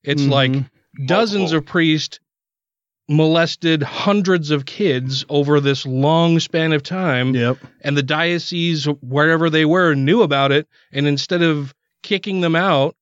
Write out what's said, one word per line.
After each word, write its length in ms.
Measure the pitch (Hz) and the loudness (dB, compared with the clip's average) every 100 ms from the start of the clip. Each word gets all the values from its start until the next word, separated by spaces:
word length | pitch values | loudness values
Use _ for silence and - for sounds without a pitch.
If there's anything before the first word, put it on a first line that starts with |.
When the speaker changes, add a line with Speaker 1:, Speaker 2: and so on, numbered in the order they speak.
Speaker 1:
It's 200 | - 143 | -4 -2
Speaker 2:
Mm-hmm. 80 | 139 | 2
Speaker 1:
like 340 | 139 131 135 131 _ _ - 135 | 2 2 0 -6 _ _ -10 0
dozens 460 | 185 226 202 175 | 0 2 0 0
Speaker 3:
Multiple. 60 | 160 | -2
Speaker 1:
of 80 | 135 | -2
priests 540 | 180 165 156 - - _ _ _ _ _ _ _ _ - | 0 2 0 -4 -14 _ _ _ _ _ _ _ _ -2
molested 760 | 151 160 165 165 - 170 160 | 2 4 2 0 -2 0 0
hundreds 680 | 139 - - 202 185 180 147 | -2 -4 0 0 2 0 0
of 140 | 151 | -4
kids 640 | 139 - 202 127 131 135 - | -4 -4 -2 0 -2 -6 -2
over 320 | 147 143 147 | -2 2 2
this 240 | 139 135 | 2 -2
long 560 | 139 131 143 165 170 165 | -4 0 2 4 4 2
span 320 | - 165 160 | 0 -2 0
of 100 | 156 | -2
time. 520 | 135 185 180 127 127 | -4 -4 -2 0 0
Speaker 2:
Yep. 240 | 131 120 127 - _ | 0 0 -2 -10 _
Speaker 1:
And 160 | 143 143 | -4 -2
the 40 | |
diocese, 840 | 131 151 170 175 - 175 170 156 143 143 | -2 -2 0 -2 -6 -4 -2 -2 -4 -6
wherever 480 | 123 139 156 165 165 | -4 0 2 2 2
they 160 | 156 156 | 2 2
were, 280 | 180 175 | 2 2
knew 280 | 143 135 226 | 2 2 2
about 300 | 175 139 139 | 2 2 2
it. 140 | 139 143 _ _ | 0 -2 _ _
And 160 | 139 143 | -2 0
instead 360 | 139 - 175 | -2 -2 0
of 320 | 165 147 139 _ _ _ | 0 0 -6 _ _ _
kicking 380 | - 196 202 190 | -6 -6 -4 -2
them 160 | 170 165 | 0 0
out 400 | 190 147 147 - | 2 0 0 -4